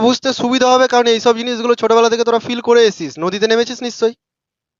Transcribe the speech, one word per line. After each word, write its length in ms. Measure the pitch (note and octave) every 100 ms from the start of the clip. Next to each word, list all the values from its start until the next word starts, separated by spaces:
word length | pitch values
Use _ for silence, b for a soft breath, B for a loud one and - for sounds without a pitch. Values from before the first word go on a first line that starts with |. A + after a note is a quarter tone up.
| A3+
বুঝতে 240 | B3+ C4+ -
সুবিধা 260 | A#3+ B3+ B3+
হবে, 120 | B3+ B3+
কারণ 140 | B3 A#3+ A3+
এইসব 180 | A#3+ A3+
জিনিসগুলো 320 | A#3+ A#3+ A#3+ A#3+
ছোটবেলা 280 | A3+ A3+ A3+
থেকে 120 | A3+ A3+
তোরা 120 | A3+ -
ফিল 140 | A#3+ A#3
করে 140 | A#3+ A3+
এসেছিস। 260 | - D#3 C#3
নদীতে 220 | E3+ G3 G#3+
নেমেছিস 280 | A3+ A#3 B3 A#3+
নিশ্চয়ই, 280 | - A3+ A#3+ _ _ _ _ _ _